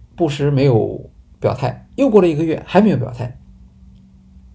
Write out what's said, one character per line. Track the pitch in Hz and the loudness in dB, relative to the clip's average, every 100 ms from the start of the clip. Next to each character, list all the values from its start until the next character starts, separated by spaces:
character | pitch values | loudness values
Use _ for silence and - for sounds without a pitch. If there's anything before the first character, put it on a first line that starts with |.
| - | -14
布 | - 180 | -4 -4
什 | 143 147 | -2 0
没 | 139 | 2
有 | 139 113 101 98 - - - - | 2 2 0 -6 -14 -20 -20 -6
表 | 110 | -4
态， | - 127 - - - | -2 -6 -8 -10 -2
又 | 269 | 2
过 | 208 | 4
了 | 180 | 2
一 | |
个 | 151 | 0
月 | 160 151 - | -2 -4 0
还 | 180 | 2
没 | 214 | 2
有 | 131 | 0
表 | 120 | -4
态。 | - - - - - - - - - - - - - - | -8 -12 -14 -20 -20 -20 -20 -20 -20 -20 -20 -20 -20 -20